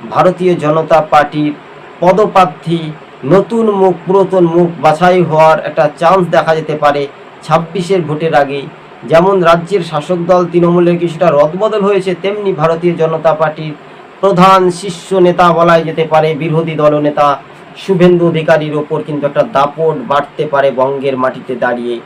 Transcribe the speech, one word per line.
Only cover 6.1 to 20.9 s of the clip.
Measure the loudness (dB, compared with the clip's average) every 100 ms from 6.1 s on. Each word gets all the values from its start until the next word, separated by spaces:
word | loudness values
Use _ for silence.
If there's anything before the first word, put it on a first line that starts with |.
| 2 2 0
দেখা | 0 -2
যেতে | -2 0
পারে | 0 0 -4 -10 -20 -20 -2
ছাব্বিশের | -2 -2 -8 -2 -2 -2
ভোটের | -4 0 0
আগে। | 0 -4 -10 -16 -20 -18 0
যেমন | 2 4 2 2
রাজ্যের | 2 0 -4 -2
শাসক | -6 -4 -4 2
দল | 0 2
তৃণমূলের | 2 2 4 2 0
কিছুটা | -2 0 0
রদবদল | 2 2 0 -2 0 0
হয়েছে, | 0 -2 -4
তেমনি | -4 -4 -4 0
ভারতীয় | 0 0 -2 0
জনতা | -2 0 0 0
পার্টির | -2 -4 -12 -12 -18 -20 -20 -4
প্রধান | 0 4 4 4 2 -2
শীর্ষ | -10 -12 -4 2 2
নেতা | 4 2 2
বলাই | 2 2 0
যেতে | -4 0
পারে | 0 0 -4
বিরোধী | -2 -2 -4 0
দলনেতা | 0 2 -2 0 0 0 -8 -20 -20 -16
শুভেন্দু | -2 2 4 4 2
অধিকারীর | -2 0 0 0 -6
ওপর | -4 -6 -6
কিন্তু | -4 -4
একটা | -2 -2 0
দাপট | -2 -2 -2 -2 -2
বাড়তে | -2 -2 -8 -4
পারে | 0 0 0
বঙ্গের | -2